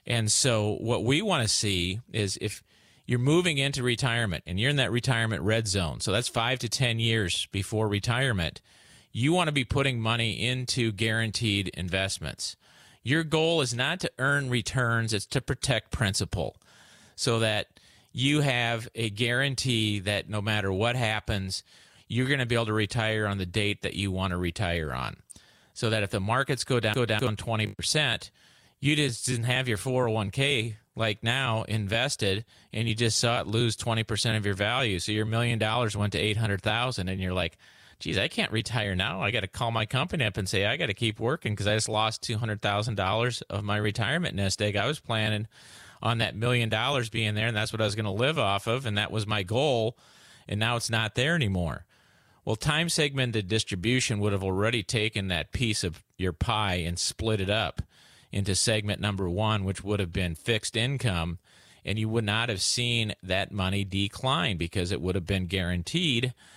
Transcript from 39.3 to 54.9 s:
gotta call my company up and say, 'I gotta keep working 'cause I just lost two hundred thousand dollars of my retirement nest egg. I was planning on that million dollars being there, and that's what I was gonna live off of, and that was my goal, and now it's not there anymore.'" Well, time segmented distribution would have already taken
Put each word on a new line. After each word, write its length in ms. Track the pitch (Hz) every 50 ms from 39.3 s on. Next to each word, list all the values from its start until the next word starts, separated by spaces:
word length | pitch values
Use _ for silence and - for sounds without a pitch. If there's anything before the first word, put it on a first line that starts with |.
gotta 160 | 117 120 98 -
call 240 | - - 127 120
my 140 | 113 113 110 107
company 380 | - 131 131 - - 170 127
up 120 | 107 95 -
and 100 | 98 95
say, 180 | - 98 98
'I 120 | 104 117 -
gotta 160 | 175 127 98
keep 260 | - 120 113 107 -
working 360 | 113 117 147 165 - 117 104
'cause 100 | - 101
I 100 | 104 107
just 140 | 110 104 -
lost 320 | 110 107 110 110 113 -
two 160 | - - 120 107
hundred 240 | 120 113 107 101
thousand 340 | - 104 101 101 104 123 113
dollars 460 | 101 95 92 101 110 117 123 117 - -
of 200 | - - 101 104
my 140 | 104 101 104
retirement 580 | 104 107 101 - 110 104 139 170 175 - -
nest 260 | 95 98 95 - -
egg. 140 | 104 104 98
I 100 | 101 101
was 140 | 123 151 -
planning 480 | - - 117 110 110 107 107 104 107 - _ - - - - - - - - - -
on 160 | 110 117 113
that 160 | 113 98 -
million 340 | 101 110 123 123 120 117 110
dollars 400 | 107 107 117 131 147 135 120 113
being 240 | - 113 113 107 107
there, 140 | 104 110 117
and 100 | 117 104
that's 160 | 107 107 -
what 80 | 107
I 40 | 110
was 100 | 104 101
gonna 180 | 107 110 104 95
live 240 | 104 120 139 160 156
off 300 | 120 98 98 98 - 117
of, 180 | 117 131 135
and 120 | 117 104 101
that 120 | 104 -
was 160 | - 110 104
my 160 | 104 110 107
goal, 560 | 98 87 107 123 143 156 131 117 110 113 - _ - - - - - - - - - -
and 120 | - 104
now 160 | 113 117 120
it's 160 | 117 - -
not 240 | 113 110 110 107 -
there 180 | - 127 147 170
anymore.'" 520 | 170 135 104 98 90 87 80 64 - - _ _ _ _ _ _ _ _ _ _ _ -
Well, 120 | - 113 113
time 320 | - 147 147 151 170 170
segmented 580 | - - 156 147 139 135 131 123 110 110 101 90
distribution 720 | 110 110 - - 101 90 87 113 123 127 123 - 117 101
would 140 | 101 107 101
have 100 | 98 95
already 400 | 95 92 95 101 113 120 120 92
taken 460 | -